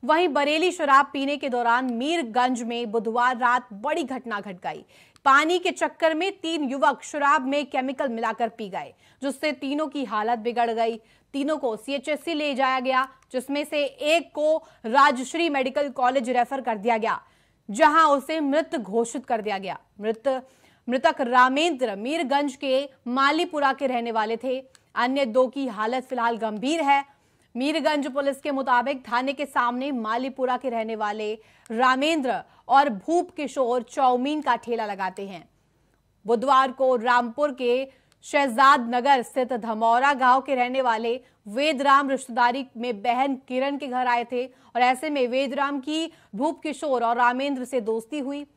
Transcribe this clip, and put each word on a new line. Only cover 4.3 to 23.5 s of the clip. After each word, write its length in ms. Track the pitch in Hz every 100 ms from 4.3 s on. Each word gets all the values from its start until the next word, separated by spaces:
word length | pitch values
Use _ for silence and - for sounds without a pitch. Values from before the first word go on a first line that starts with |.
| 208
घट 160 | 202 180
गई। 280 | 175 156 - _ _ _
पानी 340 | - 269 311 359
के 120 | 359
चक्कर 440 | - 311 339 320
में 180 | 311 381
तीन 320 | 392 320 330
युवक 380 | 285 269 294 269
शराब 440 | - 302 285 302 262
में 200 | 285 285
केमिकल 420 | 277 262 269 294
मिलाकर 400 | 226 226 226 233
पी 200 | 226 208
गए, 260 | 180 143 - _ _
जिससे 300 | 269 269 311
तीनों 340 | 285 277 294 311
की 180 | 285
हालत 340 | 247 214 214 240
बिगड़ 320 | 220 233 233
गई। 260 | 226 226 226 _ _ _
तीनों 240 | 277 285 311
को 200 | 277 214
सीएचएससी 580 | 220 277 - 294 311
ले 200 | 320 302
जाया 260 | 262 269 262
गया, 280 | 254 254 262 - _
जिसमें 320 | 254 247 285
से 200 | 294 302
एक 460 | 285 - 294 330 330
को 320 | - 302 311 - _ 226
राजश्री 640 | 247 285 254 254 330 339
मेडिकल 400 | 285 262 269 285
कॉलेज 420 | 262 247 262 233
रेफर 300 | 247 240 269
कर 180 | 254 220
दिया 200 | 202 226
गया, 240 | 214 185 _ _ _ _ -
जहां 380 | 208 311 302 320
उसे 320 | 285 277 320
मृत 360 | 285 285 320 330
घोषित 500 | 190 214 233 277 247
कर 140 | 233
दिया 180 | 208 196
गया। 200 | 190 165 _ _
मृत, 460 | 208 226 277 262 254 _ _ _ -
मृतक 320 | 254 330 294
रामेंद्र 760 | 254 247 254 262 330 277 247 196
मीरगंज 600 | 226 320 285 277 294 254
के 340 | 277 262 277 _ -
मालीपुरा 640 | 254 277 311 349